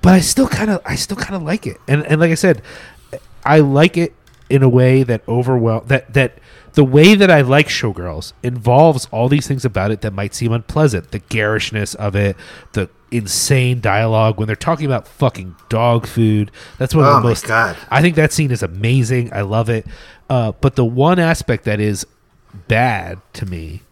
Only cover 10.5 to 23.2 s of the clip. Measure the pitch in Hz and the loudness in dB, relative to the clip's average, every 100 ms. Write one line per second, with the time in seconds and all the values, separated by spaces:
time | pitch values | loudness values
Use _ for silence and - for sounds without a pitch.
10.5 | 113 - 151 156 101 80 107 _ 113 104 | -4 -4 0 0 0 -8 -14 _ -4 -2
11.5 | 107 - 110 101 - 104 98 101 95 - | -2 -4 -6 -6 -6 -6 -2 -2 -4 -14
12.5 | - - - 92 _ _ 120 101 - - | -20 -10 -8 -8 _ _ -8 -6 -6 0
13.5 | 135 123 123 104 98 113 110 110 104 110 | 0 0 -2 -2 0 0 2 0 0 -4
14.5 | 107 - 160 151 123 - _ 131 - 92 | -4 -4 -4 -2 -4 -6 _ -2 -2 -16
15.5 | 82 _ 113 120 117 - - 110 107 104 | -18 _ -2 0 0 -2 0 2 2 -2
16.5 | - - - 127 160 139 139 120 110 - | -8 -20 -8 -2 2 4 4 2 -2 -2
17.5 | 113 110 82 - 123 170 160 156 - 147 | -2 -2 -6 -4 0 2 2 0 0 -2
18.5 | 120 90 90 110 131 117 127 120 98 101 | -2 -6 -4 0 0 0 -2 -4 -6 -4
19.5 | 110 113 113 - - - - _ 127 113 | -2 -2 -4 -6 -20 -20 -20 _ -2 -2
20.5 | - 139 - 117 123 147 180 165 165 - | -2 -2 0 -2 0 0 2 0 -2 -2
21.5 | 113 - 104 104 98 - _ _ _ _ | -4 -4 -2 -2 -4 -8 _ _ _ _
22.5 | 101 - 110 123 104 87 90 | -20 -4 0 0 -2 -8 -16